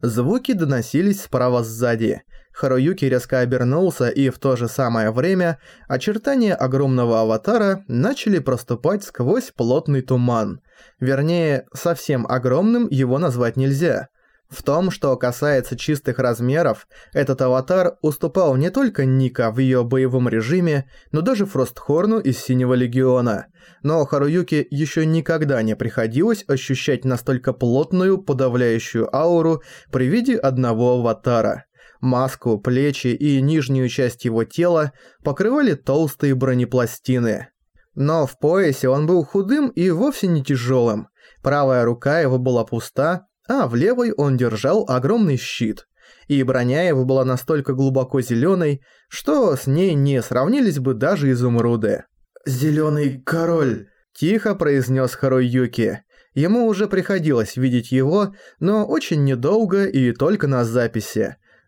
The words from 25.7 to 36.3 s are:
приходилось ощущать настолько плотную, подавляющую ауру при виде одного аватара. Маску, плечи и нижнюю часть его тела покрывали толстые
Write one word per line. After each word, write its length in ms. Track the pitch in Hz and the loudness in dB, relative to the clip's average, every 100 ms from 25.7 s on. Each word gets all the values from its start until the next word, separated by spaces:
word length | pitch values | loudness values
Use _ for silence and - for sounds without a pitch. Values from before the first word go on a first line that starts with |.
приходилось 680 | 107 113 - 113 120 214 214 - | -2 -4 -2 -2 0 0 0 -2
ощущать 580 | 135 - 131 - 131 | -4 -2 -4 -2 -2
настолько 480 | 131 120 - 127 131 | -2 -4 -2 -2 -2
плотную, 640 | 120 120 127 160 185 185 190 | -2 0 0 0 0 2 0
подавляющую 920 | 196 135 131 123 120 113 - 117 107 | 0 0 0 2 2 0 -2 -4 -2
ауру 500 | 135 165 170 160 160 - - - | 0 2 2 2 0 -4 -20 -8
при 140 | - 127 | -2 0
виде 300 | 220 254 240 | 0 0 0
одного 640 | 139 127 123 110 123 123 | 0 0 0 2 2 2
аватара. 640 | 117 110 - 117 110 - - _ - - | 0 -2 0 0 0 -4 -10 _ -20 -6
Маску, 540 | 127 123 131 - 120 104 | 0 0 0 -4 -2 -2
плечи 480 | - 127 143 139 123 | 0 0 0 0 -2
и 340 | 117 147 139 | -2 0 2
нижнюю 480 | 135 156 127 135 127 | 2 0 0 0 -2
часть 380 | - 123 - 120 | 0 -2 -2 -4
его 180 | 113 | -2
тела 480 | 110 - 175 165 151 - - _ | -2 0 0 2 0 -6 -20 _
покрывали 500 | 156 135 208 285 262 | -6 -2 0 2 2
толстые 640 | 143 - 139 156 - 143 | 0 0 0 0 0 0